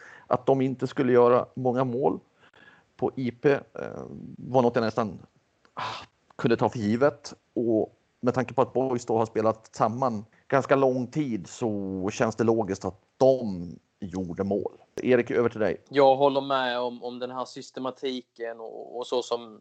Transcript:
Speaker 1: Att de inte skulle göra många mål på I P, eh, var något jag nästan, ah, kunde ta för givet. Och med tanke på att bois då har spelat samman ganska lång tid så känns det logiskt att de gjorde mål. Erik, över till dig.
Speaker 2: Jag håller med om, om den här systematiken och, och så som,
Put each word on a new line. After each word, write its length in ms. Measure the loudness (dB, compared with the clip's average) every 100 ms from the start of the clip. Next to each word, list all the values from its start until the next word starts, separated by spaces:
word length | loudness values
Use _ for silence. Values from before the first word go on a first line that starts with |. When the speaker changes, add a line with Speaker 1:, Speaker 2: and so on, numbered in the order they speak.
| -20 -16 -4
Speaker 1:
Att 200 | -2 2
de 140 | 2
inte 260 | 2 -2 -4
skulle 260 | 0 4
göra 340 | 6 6 6 2
många 300 | -4 -2 0
mål 340 | 0 0 0 -2 -6 _ _ _ -20 -20 _ -4
på 140 | -4
I 160 | -2 -6
P, 220 | 0 2
eh, 80 | 0 -2 -10 -10 -10 -12 -14 -14 -14
var 260 | -2 2
något 140 | 4 2
jag 80 |
nästan, 340 | 0 -2 -4 -6 -16 _ _ _ _
ah, 320 | -10 -10 -10 -16 _ _ -2
kunde 200 | 2 2
ta 120 | 2
för 100 | 0
givet. 560 | 0 2 2 0 -8 -20 _
Och 380 | -4 0 0 0 -6 _ _
med 140 | -2
tanke 200 | -2 0
på 80 | 0
att 100 | 0
bois 340 | 0 -2 -2 -2
då 120 | 0
har 80 | 0
spelat 480 | 0 0 0 -6
samman 500 | -2 -2 0 -2 -4 -10 _ -2
ganska 280 | 0 2 4
lång 300 | 4 2 -2
tid 400 | -4 -2 -4 -6
så 640 | -6 -4 -2 -4 -4 -4
känns 240 | 0 0 2
det 80 |
logiskt 400 | 2 2 0 -4
att 160 | -6 -8 _ 4
de 540 | 4 4 0 -6 -8 -12 _ _
gjorde 440 | -10 -8 -6 -4
mål. 280 | -2 -2 -4 -10 _ -4
Erik, 280 | 2 2 4
över 180 | 2 0
till 120 | 0
dig. 200 | -2 -2 -2
Speaker 2:
Jag 280 | 4 4 6
håller 240 | 4 2
med 400 | 0 -2 -2 -2
om, 220 | -4 -6
om 160 | -10 -8
den 120 | -8
här 140 | -8
systematiken 1160 | -10 -12 -16 -10 -8 -6 -6 -8 -10 -12 -10 -10
och, 380 | -14 -14 -12 -12
och 80 | -4
så 160 | -4
som, 380 | -2 -6 -6 -18